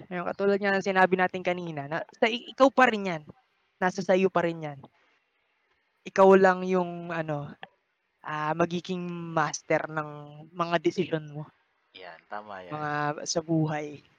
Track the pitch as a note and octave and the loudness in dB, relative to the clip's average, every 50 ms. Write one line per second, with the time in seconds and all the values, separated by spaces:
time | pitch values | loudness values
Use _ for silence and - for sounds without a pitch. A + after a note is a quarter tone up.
0 | - - F3+ F3+ F3 F#3 - - G3 G3+ G3+ G3 G3+ G3 G3 G3 F#3 G3+ F#3+ F#3+ | -12 -10 -8 -6 -6 -6 -4 -2 0 2 2 2 2 0 0 0 0 0 4 4
1 | F#3 F3+ F#3 F#3 F#3 F3+ - F#3 F3 F3+ F3+ F3+ F3 E3+ D#3+ D3 C#3 C#3+ D#3 E3+ | 4 4 4 2 0 0 -2 -4 -4 -4 -4 -4 -4 -8 -8 -8 -8 -6 -6 -6
2 | - - - - - A3+ A#3 A#3+ - - - - C4 C#4 - - C4 B3 A3 G#3 | -6 -8 -4 0 0 0 0 0 -8 -6 0 4 4 4 6 6 4 4 4 0
3 | G3 F#3+ E3+ D#3 D3+ - - _ _ _ _ _ _ _ _ - F#3+ F#3 F3+ G3 | -2 -4 -4 -6 -8 -12 -20 _ _ _ _ _ _ _ _ -2 -2 0 0 0
4 | F3+ - F#3+ F#3 F#3+ F#3 - F3+ E3+ E3+ E3 E3 D#3+ D3 C#3+ C3+ - - _ _ | 2 4 4 4 4 4 2 2 0 0 -2 -4 -8 -10 -12 -12 -18 -20 _ _
5 | _ _ _ _ _ _ _ _ _ _ _ _ _ _ _ _ _ _ _ _ | _ _ _ _ _ _ _ _ _ _ _ _ _ _ _ _ _ _ _ _
6 | - F#3+ - - F#3+ F#3+ G3 G3 F#3+ F#3 F3+ F#3 F#3 F#3 F#3 F#3 F3 F3 F3 E3+ | -18 -4 4 6 8 10 10 10 8 6 4 2 0 0 0 0 0 -2 -6 -10
7 | E3+ F3 E3+ E3+ D#3 D#3 D3+ D3 C#3+ D3 - - - - _ _ _ _ _ _ | -8 -8 -6 -6 -4 -4 -4 -6 -6 -10 -14 -16 -18 -20 _ _ _ _ _ _
8 | _ _ _ _ - - D3+ D3+ D3+ D3+ D#3+ E3 E3+ F3 E3+ F3+ - - F#3 F3+ | _ _ _ _ -12 -8 -6 -4 -2 -2 0 0 0 0 -2 -4 -6 -6 -6 -6
9 | F3 F3 F3 E3+ E3+ E3+ E3 D#3+ D3+ D3+ D3+ - _ - D#3+ D3+ D3+ D3+ D#3 D#3+ | -6 -8 -8 -8 -8 -4 -2 -2 -2 -2 -4 -8 _ -2 -2 -2 -2 -4 -8 -8
10 | D3+ D3+ D3 D3 D3 D3 D3 D3+ D#3 D#3+ E3+ F3+ E3+ E3+ F3 E3+ D#3 F3 - - | -8 -8 -10 -16 -16 -18 -20 -20 -20 -12 -6 -6 -4 0 0 0 0 0 0 0
11 | E3+ - D#3+ D#3 D#3 D3+ D3 D3 D3+ - _ _ _ _ _ _ _ _ - G3 | -2 -2 -2 -6 -6 -6 -12 -12 -12 -14 _ _ _ _ _ _ _ _ -20 -20
12 | F#3 F3 E3 - _ - - G#2 - G#3+ C#3+ - - - D3+ D3+ D3+ D3 D3 D3 | -20 -20 -20 -20 _ -14 -12 -12 -12 -12 -14 -14 -12 -12 -10 -8 -8 -6 -4 -4
13 | D3 D3 D3 - - - - E3+ D#3+ D#3+ E3 D#3+ D#3 D#3 D#3 D3+ D3+ D3 D3 C#3 | -4 -4 -4 -6 -6 -6 -4 -4 -2 0 0 2 2 0 -2 -4 -8 -8 -12 -14
14 | - _ _ | -20 _ _